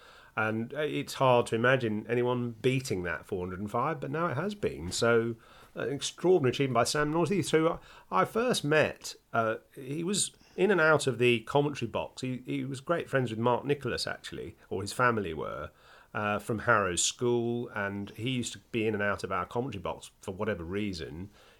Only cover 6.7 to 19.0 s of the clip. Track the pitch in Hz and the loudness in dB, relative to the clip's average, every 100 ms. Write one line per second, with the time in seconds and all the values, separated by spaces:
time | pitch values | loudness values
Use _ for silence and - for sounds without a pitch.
6.7 | 117 123 151 151 165 156 196 - 160 160 | 2 2 0 0 2 2 0 2 4 4
7.7 | - - - _ 185 180 220 247 - 147 | 0 -10 -20 _ 0 2 0 0 0 2
8.7 | 156 107 - - - _ 117 113 113 - | 4 4 0 -12 -14 _ 0 0 -2 -8
9.7 | - 135 151 170 202 - - _ - 196 | -14 -10 -6 -4 -2 -4 -6 _ 0 2
10.7 | 180 156 151 135 113 123 117 - 143 147 | 6 6 6 4 4 4 4 2 2 2
11.7 | 143 110 92 80 - 127 127 - 143 131 | -2 -4 -4 -6 -8 -8 -6 -6 -6 -6
12.7 | 131 - 170 - 135 120 110 117 117 135 | -8 -4 -4 0 0 0 0 2 2 0
13.7 | 143 127 82 - - - 65 - - - | -2 -2 -2 -4 -6 -10 -10 -10 -14 -8
14.7 | 95 101 - 123 110 90 76 52 60 76 | -6 -4 2 2 2 -2 -4 -6 -8 -10
15.7 | - - - _ 113 104 104 - 107 123 | -14 -20 -20 _ -4 -2 -2 -2 -2 4
16.7 | 110 95 87 - - 120 120 117 120 120 | 4 4 0 -2 0 0 0 0 -4 -6
17.7 | 110 101 101 101 - 120 127 113 101 _ | -6 -4 -4 -8 -6 -4 -4 -4 -10 _
18.7 | 117 110 104 | 0 0 2